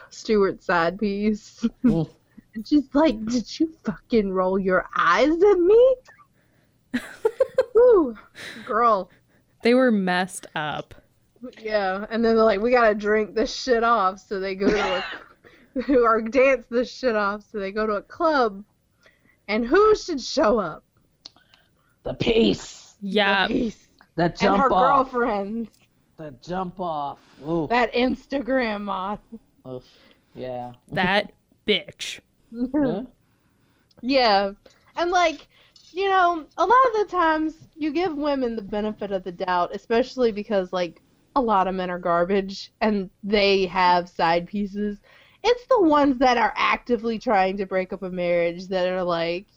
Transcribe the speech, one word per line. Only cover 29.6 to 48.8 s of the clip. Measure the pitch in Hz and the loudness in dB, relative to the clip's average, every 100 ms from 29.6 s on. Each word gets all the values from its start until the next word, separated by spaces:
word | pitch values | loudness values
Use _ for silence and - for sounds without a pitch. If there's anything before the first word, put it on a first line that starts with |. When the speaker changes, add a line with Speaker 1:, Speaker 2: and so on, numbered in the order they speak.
| 131 | -16
Speaker 2:
Oof. | 127 - _ _ _ _ - | -14 -16 _ _ _ _ -14
Yeah. | 127 123 123 120 _ | -12 -10 -12 -16 _
Speaker 3:
That | 156 180 202 202 _ _ _ - | -4 0 0 -2 _ _ _ -2
bitch. | 190 - - - - | -2 -4 -14 -14 -14
Speaker 2:
Yeah. | _ _ _ 233 247 294 269 180 254 | _ _ _ -8 -4 -2 0 -2 -6
Speaker 1:
<laughs> | _ _ _ _ _ _ _ _ _ | _ _ _ _ _ _ _ _ _
Yeah. | 240 269 233 196 202 202 _ _ _ 285 | -2 2 4 2 0 -6 _ _ _ -6
And, | 349 | -2
like, | 359 330 294 - _ _ _ _ | 0 0 -2 -12 _ _ _ _
you | 320 392 | -6 0
know, | 381 349 349 277 - | 2 2 0 -6 -4
a | |
lot | 370 494 523 | 2 4 4
of | 427 | 2
the | 381 | -2
times | 359 320 311 311 302 - | 0 0 0 -2 -6 -16
you | 320 302 | -8 -4
give | 285 359 285 | -2 -2 -2
women | 294 277 240 | -2 -2 -2
the | 226 | -6
benefit | 196 208 214 214 202 | -6 -6 -4 -6 -6
of | 190 | -6
the | 185 | -8
doubt, | 175 185 180 175 | -8 -2 0 -2
especially | 202 - 226 - 262 240 | -4 -2 -2 0 0 -2
because, | 202 202 202 180 | -2 -4 -2 -2
like, | 185 175 - _ _ _ | -4 -6 -8 _ _ _
a | 285 | -4
lot | 233 196 185 | 0 2 0
of | |
men | 185 180 | -2 -6
are | 180 | -4
garbage | 180 170 175 202 190 196 - _ | 0 0 2 0 -2 -8 -16 _
and | 220 208 185 - | -2 0 -4 -10
they | 196 208 196 196 190 | -2 2 4 2 0
have | 190 180 180 180 | 2 4 4 0
side | - 170 175 175 | -2 0 0 -2
pieces. | 208 202 202 208 202 _ _ _ _ | -6 -6 -6 -6 -8 _ _ _ _
It's | 415 480 - | -2 -2 2
the | 508 | 2
ones | 330 294 285 247 | 4 4 2 2
that | 254 233 | 2 2
are | 214 - | 0 0
actively | 196 220 - 233 226 220 | -2 -4 -2 -4 -2 -4
trying | - 202 190 196 | 0 2 2 -2
to | 190 | -4
break | 185 185 | -4 -4
up | 185 | -8
a | 185 | -8
marriage | 180 175 175 170 170 185 | -4 0 0 0 -4 -6
that | 185 | -2